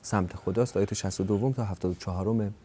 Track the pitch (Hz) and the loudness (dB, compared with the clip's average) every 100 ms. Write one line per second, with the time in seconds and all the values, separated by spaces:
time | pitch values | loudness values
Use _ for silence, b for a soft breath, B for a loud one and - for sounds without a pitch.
0 | - 107 90 - - 95 123 - 101 104 | 0 0 0 -2 -2 0 2 2 0 0
1 | 98 - 98 104 127 127 107 92 92 87 | -4 -2 0 2 2 0 -2 -2 -2 -2
2 | - 90 95 113 101 104 | -4 -2 2 2 0 -4